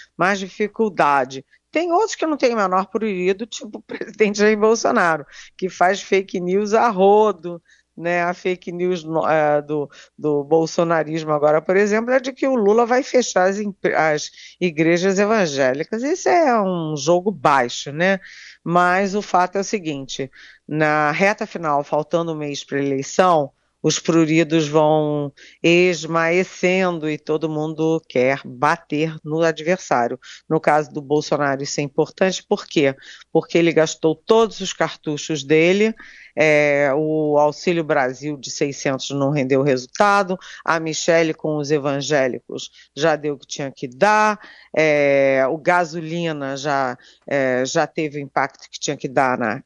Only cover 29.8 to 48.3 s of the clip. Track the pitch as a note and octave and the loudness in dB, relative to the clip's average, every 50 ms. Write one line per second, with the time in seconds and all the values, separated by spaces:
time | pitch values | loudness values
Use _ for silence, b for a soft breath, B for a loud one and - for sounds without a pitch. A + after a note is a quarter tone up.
29.8 | - - D3+ B2 A#2+ A#2+ C3 B B B B B B - D#3 D#3 - D#3+ D3 D#3 | -2 -2 0 0 0 -2 -4 B B B B B B -4 -2 0 2 2 2 2
30.8 | D3+ - C#3 D3+ C#3 C3 D3+ D3+ D3+ - D#3 C#3+ D3 C#3 C#3 C#3 C#3+ - - D#3 | 0 -2 -8 -10 -4 -2 0 0 0 -2 -2 -2 0 -2 -2 -4 -6 -6 -6 -6
31.8 | D3 C#3 - - D3+ - - - G3 F#3+ F3+ - - - G#3 G3+ - - - E3+ | -6 -2 0 -2 -2 -2 0 0 0 0 0 -4 -4 -4 -4 -4 -4 -2 0 2
32.8 | C#3 C3+ C3+ B B B B B B _ - D#3+ - - - E3+ F3 E3+ B2+ D#3 | 2 2 0 B B B B B B _ -2 -2 0 2 2 2 2 4 4 2
33.8 | D#3 D#3+ - - - D#3+ D#3 - _ - A3 A3+ A3+ G#3 - - F#3+ F3 - - | 2 2 0 -2 -2 -2 -2 0 _ 2 4 4 2 0 -2 -6 -10 -8 -4 -4
34.8 | E3 D#3 - - _ D#3+ D3 C#3+ - - D#3+ C#3+ C3+ C#3 D#3 D#3 E3 F3 F#3+ G3+ | -4 -4 -4 -8 _ -8 -8 -6 -6 -6 -6 -6 0 2 4 4 4 4 4 2
35.8 | G#3+ A3 A3 B B B B B B B B - D#3 D#3 D3+ D3 D3 D3 C#3+ C#3+ | 2 0 -2 B B B B B B B B 0 2 4 4 4 4 2 2 2
36.8 | C#3+ C#3 C3+ D3+ D#3 D#3 D#3 D#3 D3+ D3+ D3 C#3+ D3+ D3+ D3 - - F#3 F3 E3 | 2 0 0 0 -2 -2 -2 -2 0 2 2 2 2 2 0 -2 -2 -2 -2 -2
37.8 | D#3 D3 D#3 D3 B2+ B2+ C3 B2 C#3+ D3+ D3 C3+ A#2 C#3 - - D3+ C#3+ C#3 - | -2 0 0 0 0 0 -4 -6 -8 -8 -8 -8 -10 -12 -6 -4 -4 -4 -4 -4
38.8 | - D3 C3+ C3 - - C#3 C#3 C#3 C3+ D3+ D3 B2+ C3 C#3 C3+ C3+ D3 C3 B2+ | -4 -4 -4 -4 -6 -6 -4 -2 -2 0 0 -2 0 2 2 2 2 2 0 0
39.8 | B2+ - - - G#3 G3+ G3+ G3+ G3 F3 F#3 F3+ B B B B B - E3 E3 | -4 -4 -2 0 2 2 2 2 0 -2 -6 -8 B B B B B -4 -4 -2
40.8 | D#3+ D#3+ D3+ - - F3 E3 E3 E3 D#3+ D#3 - - D#3 D3+ D3+ C#3+ C3+ D#3 C#3+ | -4 -6 -6 -2 0 2 2 2 2 0 -2 -4 -4 -4 -4 -4 -2 -2 -2 -2
41.8 | C3+ D3 C#3 C#3+ C3+ C3 D3 C3+ C3 B2+ A#2+ - - - - C3 - b b b | 0 -2 -4 -4 -2 0 0 0 0 0 -2 -6 -10 -12 -12 -12 -12 b b b
42.8 | b b _ C#3 D3+ E3 D3+ D3 C#3+ D3+ D3 C3+ - - - - C#3+ C3+ B2+ - | b b _ -2 0 0 0 0 -2 -6 -6 -8 -10 -12 -10 -10 -8 -10 -10 -10
43.8 | C#3+ B2+ B2 C3 G3 G#3 G#3+ G#3+ G#3+ G#3+ G#3 B B B B B B B - D3+ | -12 -12 -2 0 2 4 4 4 2 0 -2 B B B B B B B 0 2
44.8 | D#3 D#3 D3 D3 C#3+ C#3+ C#3 C#3 C#3 C3+ C3+ C3 C3+ B2+ D#3+ D#3+ - F3 F3 F3 | 2 4 4 4 2 4 4 4 4 4 4 2 2 0 -2 -2 0 0 2 2
45.8 | F3 D3+ D#3+ F3 D#3+ D#3 E3 F3 E3+ E3 D#3 D3 C#3 C3+ C#3 C3+ C3+ D3+ C#3 C#3 | 0 -2 -6 -10 -8 -6 -6 -4 -4 -4 -6 -6 -8 -8 -8 -6 -4 -2 -2 0
46.8 | C3+ B2 B2 b b b b b _ - C#3 C#3 C3 C3 B2+ B2+ C3 C3 - E3 | -2 -2 -6 b b b b b _ -4 -2 0 0 0 0 0 -2 -2 -2 -2
47.8 | D3 - _ E3+ D#3 D3 C#3 D3 C#3 C3+ | -2 -2 _ -6 -6 -6 -6 -10 -12 -10